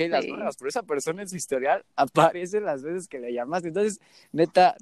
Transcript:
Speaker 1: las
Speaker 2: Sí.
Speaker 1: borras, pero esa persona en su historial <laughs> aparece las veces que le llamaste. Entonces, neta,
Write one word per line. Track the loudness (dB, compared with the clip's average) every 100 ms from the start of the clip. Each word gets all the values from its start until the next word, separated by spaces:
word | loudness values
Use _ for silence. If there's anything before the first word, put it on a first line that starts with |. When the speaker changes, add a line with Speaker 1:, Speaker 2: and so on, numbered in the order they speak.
| 0
Speaker 1:
las | 0 -2
Speaker 2:
Sí. |
Speaker 1:
borras, | -4 -6 -6
pero | -6
esa | -6
persona | -4 -4 -4 -6
en | -8
su | -10
historial | -4 -2 0 0 -2
<laughs> | -2
aparece | 2 6 4 4 -4 -4
las | -2 -4
veces | -6 -8 -8
que | -10
le | -6
llamaste. | -6 -4 -4 -2
Entonces, | 0 0 -2 _ -20 _
neta, | 0 4 6 6 4